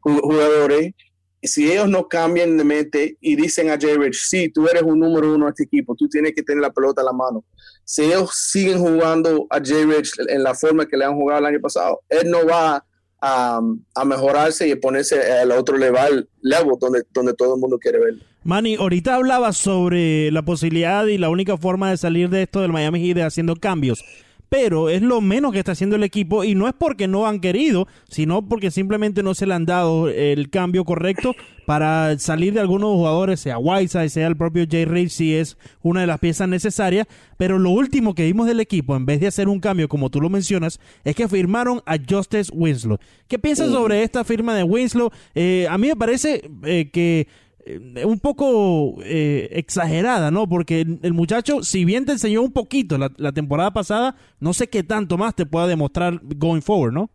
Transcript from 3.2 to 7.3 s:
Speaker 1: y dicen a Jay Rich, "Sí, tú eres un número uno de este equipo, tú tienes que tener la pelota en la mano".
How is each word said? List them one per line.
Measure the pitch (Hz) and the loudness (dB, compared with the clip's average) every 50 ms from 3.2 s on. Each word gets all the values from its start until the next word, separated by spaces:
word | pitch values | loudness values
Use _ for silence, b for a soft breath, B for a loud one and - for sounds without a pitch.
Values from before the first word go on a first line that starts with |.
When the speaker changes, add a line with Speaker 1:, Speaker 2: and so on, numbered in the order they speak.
Speaker 1:
y | - 156 147 143 | 0 0 2 2
dicen | 156 170 - - 165 156 | 2 0 2 0 0 0
a | 151 147 | 0 2
Jay | 147 151 151 | 2 2 2
Rich, | 147 143 135 131 - - - | 4 2 0 0 -2 -4 -2
"Sí, | - 185 180 160 | 0 0 0 0
tú | - 160 156 165 | 0 2 2 4
eres | 170 175 | 4 4
un | 165 160 156 156 | 4 4 4 4
número | 165 165 165 160 151 156 156 | 4 4 2 2 2 2 2
uno | 151 151 | 2 2
de | 147 | 0
este | 147 - 147 | 0 -4 -4
equipo, | - - 147 127 - 120 | 0 0 -2 0 -2 -4
tú | 117 147 143 | -2 -2 -2
tienes | - 151 151 156 156 | 0 0 -2 0 -2
que | 151 151 | -4 -4
tener | - 147 147 | -2 -2 0
la | 147 - - | 0 -2 0
pelota | - 135 135 135 139 | 0 0 0 0 0
en | 131 | -2
la | 131 127 | -2 -2
mano". | 127 127 127 | -2 -4 -4